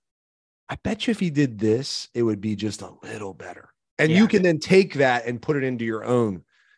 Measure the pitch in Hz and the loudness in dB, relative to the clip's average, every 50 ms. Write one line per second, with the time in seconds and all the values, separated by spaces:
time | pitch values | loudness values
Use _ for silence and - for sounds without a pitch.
0 | _ _ _ _ _ _ _ _ _ _ _ _ _ - - - - 196 220 208 | _ _ _ _ _ _ _ _ _ _ _ _ _ -14 -14 -8 -6 -6 -6 -4
1 | - - 226 - 196 175 147 143 147 131 113 101 107 110 107 123 139 - - - | -2 -2 -2 0 -2 0 2 2 2 2 0 0 0 2 2 2 0 -4 -8 -10
2 | - - _ 120 120 113 107 101 95 110 107 98 107 107 95 - - - - - | -10 -8 _ -2 0 0 0 -2 -4 -4 -4 -4 -4 -6 -6 -8 -12 -16 -18 -18
3 | - - 110 110 104 98 92 - - 90 85 - - _ _ _ _ _ _ - | -16 -14 -12 -12 -12 -12 -14 -14 -16 -18 -18 -18 -20 _ _ _ _ _ _ 0
4 | 147 160 160 185 220 202 - 208 185 180 165 147 - - 190 190 202 - - 135 | 2 4 6 6 6 6 4 4 4 2 2 0 0 4 4 4 4 4 2 2
5 | 139 127 120 123 117 117 123 117 - - 156 143 131 131 127 117 117 113 110 110 | 2 2 2 0 -2 -4 -6 -6 -4 -4 -2 -2 -2 -2 -4 -4 -4 -4 -4 -4
6 | 107 113 123 123 117 107 95 85 - _ _ _ _ _ _ | -2 0 0 2 2 0 -2 -6 -10 _ _ _ _ _ _